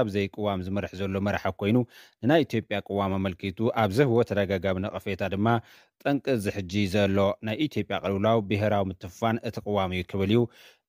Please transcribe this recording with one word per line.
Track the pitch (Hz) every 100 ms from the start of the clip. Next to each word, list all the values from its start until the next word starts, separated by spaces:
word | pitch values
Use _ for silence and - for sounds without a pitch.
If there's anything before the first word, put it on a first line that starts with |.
ብዘይ | 113 101 98
ቅዋም | - 104 95
ዝመርሕ | 90 98 90
ዘሎ | 92 98 98
መራሒ | 101 90 98
ኮይኑ፣ | - 101 120 120 - - _
ንናይ | 113 165
ኢትዮጵያ | 139 113 - 101
ቅዋም | - 101 98
ኣመልኪቱ፣ | 95 95 87 98 87 113
ኣብ | 120 107
ዝህቦ | 101 143 117
ተደጋጋሚ | 117 101 95 98 95 92
ነቐፌታ | 101 95 - 95 98
ድማ፣ | 98 110 117 - - _ _
"ጠንቂ | - 143 -
እዚ | 123 98
ሕጂ | 101 90 101 98
ዘሎ | 104 101 98 98 -
ናይ | 110 110
ኢትዮጵያ | 151 - - 98
ቅልውላው | 92 98 110 113
ብሄራዊ | 98 104 107 104 95
ምትፍፋን | 92 95 - 113 113
እቲ | 120 110
ቅዋም | 107 104 92
እዩ" | 92
ክብል | 87 98 98
እዩ | 117 117 - - _